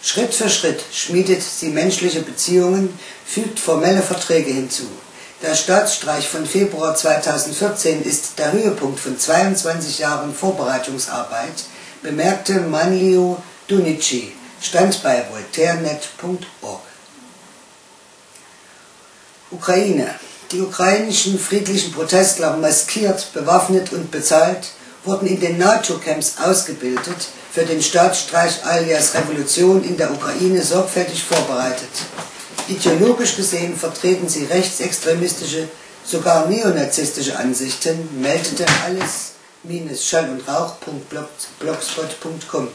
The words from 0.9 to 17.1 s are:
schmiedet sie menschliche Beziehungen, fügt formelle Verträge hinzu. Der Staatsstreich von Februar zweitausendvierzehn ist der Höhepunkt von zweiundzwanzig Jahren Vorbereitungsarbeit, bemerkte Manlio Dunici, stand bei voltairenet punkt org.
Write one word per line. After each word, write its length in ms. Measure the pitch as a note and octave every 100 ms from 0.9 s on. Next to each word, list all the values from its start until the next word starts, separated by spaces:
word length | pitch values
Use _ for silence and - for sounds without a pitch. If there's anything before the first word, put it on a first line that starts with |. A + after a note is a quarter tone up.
schmiedet 500 | - - F3 F#3+ F3+
sie 280 | - - D#3+
menschliche 520 | D3+ F#3 F3+ F3+ E3
Beziehungen, 760 | D#3+ - - F3+ F3+ F#3+ F#3+ F3 - - -
fügt 340 | - A3 -
formelle 420 | - D#3 E3+ F#3+
Verträge 500 | F#3 F3 - E3 C3+
hinzu. 360 | C3 B2+ - A#2+ F#2+ - - - -
Der 120 | D#3+ D3+
Staatsstreich 720 | - F#3+ G#3 - D3+ D3 C3
von 180 | E3 D3+
Februar 500 | F#3+ G3+ D#3 D#3+ D#3
zweitausendvierzehn 1080 | D#3+ D3+ D#3 D3 - D3 G3+ E3 E3 D#3
ist 340 | - - - -
der 140 | D3+
Höhepunkt 480 | G3 A3 - C3+ C3+
von 180 | C3+ C3
zweiundzwanzig 800 | - G#3 G3 F#3+ E3 E3 D3 -
Jahren 380 | - D3 D3 -
Vorbereitungsarbeit, 1160 | F#3+ - B2+ C3 C3+ C3 - A#2+ A#2+ A2+ A#2 - - - - -
bemerkte 580 | D#3 D3 F3 F#3+ - F#3+
Manlio 800 | E3 D#3 E3+ F#3+ F#3+ F#3 F3+ F3 - - -
Dunici, 680 | G3 E3 D#3 - B2+ G#2 - - -
stand 400 | - E3+ G3 -
bei 240 | - B2 -
voltairenet 760 | G#2+ G2 - E3 E3 D#3+ D3+ - -
punkt 260 | F3+ F3+ F3+ -
org. 200 | B2 F#2 - - -